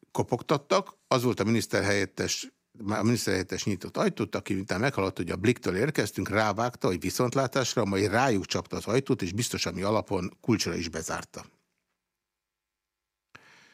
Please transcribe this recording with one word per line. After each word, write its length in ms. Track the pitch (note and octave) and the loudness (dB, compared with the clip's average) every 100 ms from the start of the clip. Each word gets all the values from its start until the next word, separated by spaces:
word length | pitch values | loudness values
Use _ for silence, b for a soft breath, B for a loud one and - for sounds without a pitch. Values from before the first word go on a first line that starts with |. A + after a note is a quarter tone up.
| _ | _
kopogtattak, 840 | - A2 B2 - D3+ - F#3+ - - _ | -4 -2 -2 0 -2 2 0 0 -10 _
az 160 | C3 | 2
volt 160 | A#2+ G#2 | 2 2
a 40 | |
miniszterhelyettes, 1080 | G2+ A2+ - G#2 G2 G2+ F#2 - F2+ - - - _ A#2+ G2+ | 2 2 2 0 2 2 0 -2 -2 -4 -8 -16 _ -10 -4
a 160 | A2 | 0
miniszterhelyettes 600 | G#2+ A#2 - F#2+ F#2 F2+ | 2 2 2 0 -2 -4
nyitott 340 | - F#2+ - - | -2 -4 -4 0
ajtót, 380 | F#3+ - A2 A#2+ | 0 0 -2 -2
aki 180 | - | -2
miután 260 | G2 G#2 F#2 | -4 -2 0
meghallott, 380 | C3+ G#2+ F#2+ - | 0 2 0 -2
hogy 120 | E2+ | -4
a 60 | F2 | 0
Bliktől 400 | G#2+ B2 - F2+ | 2 2 0 0
érkeztünk, 540 | C#3+ - A2 - F#2+ | 0 0 0 -2 0
rávágta, 580 | G2+ G#2+ G2+ A#2+ - C3 | 2 2 2 -2 -2 -2
hogy 120 | F2 | 0
viszontlátásra, 840 | F#2 - B2 C#3 C3+ C3+ B2 - G2 | -2 0 0 2 0 0 0 0 2
majd 260 | G2 G2+ | 2 2
rájuk 340 | A2 C3+ G2+ F2 | 4 4 2 0
csapta 300 | F2+ - - | -4 -4 -6
az 100 | - | 0
ajtót, 360 | A#2+ - B2 | 0 2 0
és 120 | F2+ | 0
biztos, 320 | G2+ B2 F#2+ - | -2 -2 -2 -4
ami 160 | F2+ | -2
alapon 560 | G2 A2 - F#2+ F2+ - | 0 0 0 -2 -4 -4
kulcsra 340 | - G#2+ - F2 | 2 2 2 -2
is 140 | E2+ | -4
bezárta. 560 | D#2+ E2 E2 - - - _ _ _ _ _ _ _ _ _ _ _ _ _ _ _ _ _ _ b b b b | -6 -6 -6 -8 -14 -18 _ _ _ _ _ _ _ _ _ _ _ _ _ _ _ _ _ _ b b b b